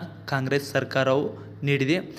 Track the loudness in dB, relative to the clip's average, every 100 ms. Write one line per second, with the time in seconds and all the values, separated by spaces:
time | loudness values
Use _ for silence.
0 | -4 -12 -4 -2 0 0 0 -2 2 2
1 | 4 4 2 -6 -14 -4 0 2 4 0
2 | -2